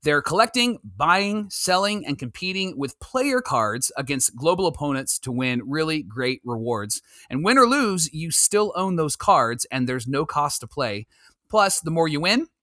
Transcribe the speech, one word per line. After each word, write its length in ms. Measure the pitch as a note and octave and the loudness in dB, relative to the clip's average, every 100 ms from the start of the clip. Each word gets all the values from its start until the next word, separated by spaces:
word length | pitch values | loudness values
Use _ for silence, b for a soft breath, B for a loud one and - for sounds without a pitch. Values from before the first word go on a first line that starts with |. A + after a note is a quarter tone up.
They're 180 | D3+ D3 | 2 0
collecting, 600 | - E3+ A#3 B3+ A#3+ A#3 | 2 2 2 4 2 0
buying, 640 | G#2+ F#2+ D3 F#3 G3+ G#3+ G3+ | -10 -2 2 4 2 -2 -4
selling, 560 | - - F#3 G3+ G#3 | -4 0 2 2 -2
and 140 | - C#3 | -4 -6
competing 580 | B2+ - F#3 F#3+ F#3+ C3+ | -6 -8 -6 -2 -4 -4
with 240 | C#3 - | -6 -6
player 400 | - B3+ C#4 B3+ | -6 -2 0 0
cards 500 | B3 C3+ G#2+ A2+ - - | 0 0 0 0 -4 -4
against 400 | C3+ C#3 - A#2 | -4 0 -2 0
global 300 | D3 F3+ F#3 | 0 2 2
opponents 520 | - D3 C3+ C3 - | 0 -2 -2 -2 -4
to 120 | - | -4
win 300 | A#2+ B2+ B2 A#2 | -2 0 -2 -2
really 360 | D3 D#3 D#3 | -2 0 0
great 400 | F#2+ G#2+ B2+ C3 | -4 -4 -2 -2
rewards. 560 | A#2+ A#2 A2+ A2+ G#2 - B B B | -4 -4 -2 -2 -2 -6 B B B
And 120 | B2+ | -4
win 140 | F3 C4 | 2 4
or 80 | A#3+ | 6
lose, 460 | C#4 A#3+ F#3+ D#3+ | 4 2 0 -2
you 180 | D#3 E3 | -4 -2
still 440 | - - G#3 G#3 F3 | 2 2 2 0 -2
own 200 | F#3+ F3+ | -2 0
those 200 | D#3 - | 0 -2
cards, 480 | - F3+ A#2 A#2+ - | 4 4 4 0 -4
and 180 | C3 B2+ | -2 -2
there's 180 | B2+ A#2 | -2 -2
no 200 | C#3+ D#3 | -2 -2
cost 340 | D3+ D3 - | -2 -2 -2
to 60 | A2 | -8
play. 400 | - B2+ G2+ G#2+ b b b _ | -4 -4 -4 -10 b b b _
Plus, 320 | G#3+ G3 - | 2 2 2
the 100 | E3 | -2
more 160 | E3 E3 | 0 0
you 140 | D3 | 2
win 280 | E3+ A#3 D#4+ _ | 2 0 0 _